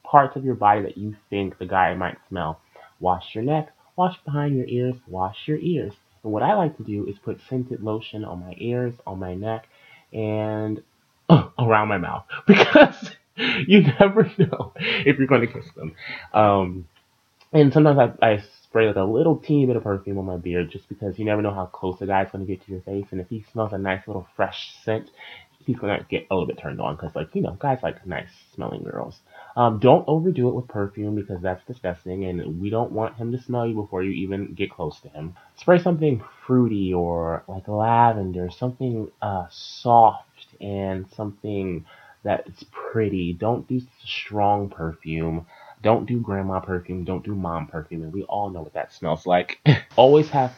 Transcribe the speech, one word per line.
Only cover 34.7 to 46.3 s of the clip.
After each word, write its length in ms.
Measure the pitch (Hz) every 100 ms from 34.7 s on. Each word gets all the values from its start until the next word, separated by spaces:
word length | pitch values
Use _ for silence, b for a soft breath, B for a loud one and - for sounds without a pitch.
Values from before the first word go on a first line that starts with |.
close 300 | - 80 -
to 80 | -
him. 260 | - 156 - b _
Spray 220 | - 175
something 440 | 180 165 156 120 - - -
fruity 480 | 127 120 104 95
or, 500 | 90 85 85 82 82 -
like, 200 | 95 101
lavender, 840 | 104 110 117 117 110 95 90 90
something, 600 | - 127 123 131 113 107 -
uh, 260 | 107 95 90
soft 1040 | - - - 123 120 110 - - _ - -
and 480 | 101 101 98 95 95
something 760 | - 107 101 107 101 95 82 80 B B B
that's 420 | 104 95 - 87 -
pretty. 640 | - - 113 104 95 87
Don't 340 | 85 107 120 -
do 140 | 127 123 _
strong 640 | - - - 104 101 101 101
perfume. 760 | - 82 80 80 80 82 82 82 B B B
Don't 240 | 107 110 -
do 140 | 120
grandma 400 | 107